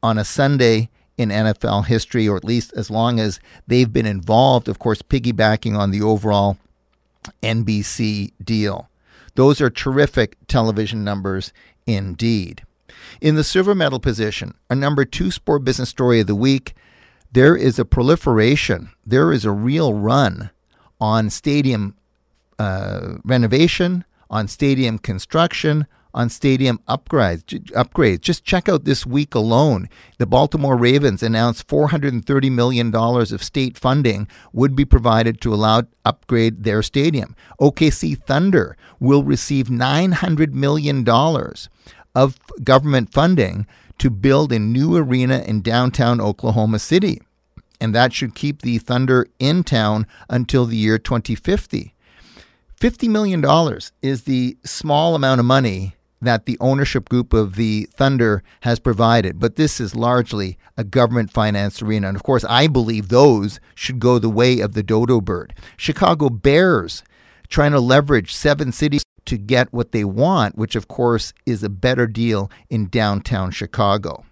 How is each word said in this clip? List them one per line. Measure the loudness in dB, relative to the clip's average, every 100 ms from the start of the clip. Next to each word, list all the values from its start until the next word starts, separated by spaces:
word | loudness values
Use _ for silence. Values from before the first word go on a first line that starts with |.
on | 0 -2
a |
Sunday | -2 0 0 4 4 2 -2 _ _ -6
in | -2
N | 0 0
F | 0 -2
L | -2
history, | 0 -2 -2 -2 0
or | -2
at | -2
least | -4 -4 -10
as | -6
long | -2 -2 0
as | -4 -6 _ -20 0
they've | 2 2
been | 2 -2
involved, | -4 0 2 4 2 -2
of | -6
course, | -4 -4
piggybacking | -2 -2 -2 0 0 0 -2 -2
on | -2
the | 0
overall | 0 0 0 2 0 -2 _ _ _ _ _ _ -20 _
N | -4 -2
B | -2 -2
C | -4 -4 -4 -4 -8 _
deal. | -4 -2 -2 -4 -12 _ _ _ -10 2
Those | 4 4
are | 0
terrific | -2 -4 0 0 0 -2 _ _
television | 0 0 -2 -4 -6
numbers | -6 -6 -6 -8 -10 _ _ _ -6
indeed. | -4 -4 -4 -2 -2 -4 -14 -20 _ _ -20 -20 -2
In | 0 2
the |
silver | 0 0 0 0
medal | 0 -2
position, | -4 -2 -4 -6 -12 -16 _
our | -2
number | 0 0
two | -2 -2 -4
sport | -4 -2 -2 0
business | -4 -6
story | -2 2 2
of | 2
the | 0
week, | 2 0 -2 -20 _ _ _ _ _
there | 4 6 6
is | 2 0
a |
proliferation, | 0 0 2 2 2 2 2 2 -2 -4 -6 _ -2
there | 0 2
is | 0
a | -2
real | -2 -2 0 0
run | 0 0 2 0 -2 -14 _ _ _ _ _
on | -2 0 -2
stadium, | -4 -2 0 0 -2 -4 -10 _ _ _ _ _ -6
uh, | -4 -4 -6 -8 -10 -12 -2
renovation, | 0 2 4 2 2 -2 -2 -8 _ _
on | -6 -6
stadium | -2 0 0 0 -4
construction, | -6 -8 -4 0 0 0 -2 0 -2 _ _
on | -4 -4
stadium | -2 0 2 0 -2 -6
upgrades, | -8 -2 0 0 -2 -8
ju-, | -14
upgrades. | -8 -4 -4 2 2 2
Just | -2 -4
check | -2 -2 0
out | -2
this | 0 -4 -2
week | -4 -2 -2
alone. | 2 4 4 0 -4 -16 -20 _
The | 0
Baltimore | 2 2 0 0 2
Ravens | 4 4 2 0
announced | -2 0 0 -2 -4
four | -2 0
hundred | 0 -2
and | -4 -2
thirty | 0 0
million | 0 0 0 0
dollars | 0 0 0 -2
of | -4
state | -6 -4 -4 -2
funding | 0 2 0 -2 -6 -12 -12
would | 0 2 2
be | 4
provided | 4 6 4 2 -2
to | -2
allow | 0 2 2 0 _
upgrade | -4 -4 _ 0 0 0
their | -2 -2
stadium. | -2 0 0 -2 -6 -14 -20 0
O | 0
K | 4 0
C | 2 -4 -6
Thunder | -2 0 2 2 0 -8 -20 _
will | 2 2
receive | 2 -2 -2 -2 -2
nine | -2 0 0 0
hundred | 0 -2 0 -2 0
million | 0 0 -2 -2
dollars | 2 2 2 -2 -6 -12 -20 _ -20 -20 _ 2
of | 2 0 _ -10
government | 2 4 4 0 0
funding | 0 2 2 0 -4 -10 _ _ -2
to | -2
build | 0 2 2 2
a | 0
new | 0 0 2 0
arena | 0 0 0 -2 -2
in | -4
downtown | 0 0 0 2 0 2
Oklahoma | -2 -2 -2 0 0 -2
City. | 0 0 2 -4 _ _ _ -20 _ _
And | -2
that | 2 0
should | 0 -8
keep | -6 -6 -6
the | -4 -4
Thunder | -2 -2 2 2 0 _
in | -2 0
town | 0 0 0 -2 -4 -10 -6
until | -4 0 0 0
the | 0
year | 0 0
twenty | 0 -4 -4 -6
fifty. | -2 -4 -2 -10 -10 _ _ _ -20 -20 -20 _ _ -2
Fifty | -2 -2 -2
million | 0 0 0
dollars | 2 2 2 -4 -12 _
is | -4 -4
the | -2 -2 -2 -6
small | -14 -10 -2 0 2
amount | 2 2 2
of | 4
money | 4 2 -2 -8 -10 _ _
that | -2 -2 -2
the | -4
ownership | 0 0 0 -2 -2
group | -2 0
of | 0 0 -2
the | -2 -2 -4
Thunder | -2 0 2 2 0 -4 _
has | -4 -2
provided, | -2 2 4 4 0 -2
but | -4 0
this | -2 0
is | -6 -4
largely | 0 0 -2 -6 -8 -10 _ -10
a |
government-financed | -4 2 2 2 -2 -2 -2 0 -4 -4
arena. | -4 -2 -2
And | -6
of |
course, | 0 0
I | 2 2 2
believe | 2 0 -2 0
those | 6 6 6 0 -8 _
should | -12 -10 -2
go | 2 2
the | 2
way | 2 2 2
of | -2
the | -4
dodo | -2 0 2 0
bird. | 0 -8 -8 -18 -20 -10
Chicago | -6 0 2 2 0
Bears | 0 2 4 4 2 -2 -12 _ _ _ _ -6
trying | 0 2
to | 2
leverage | 4 4 4 0 0 -2
seven | 0 0 -2
cities | -2 -2 -2 -4 _
to | -8 -8
get | 0 0 0
what | -2 -4
they | -2
want, | -2 0 0 2 0 -2
which | -6 -6
of | -8
course | -4 0 0 -4 -10 -6
is | -4
a | -6
better | -4 -2 0 -2
deal | 0 -2 -2 -4 -10 _
in | -6 -2
downtown | -2 0 -2 -4 -4 -4
Chicago. | -8 -10 -2 0 0 -4 -12 -18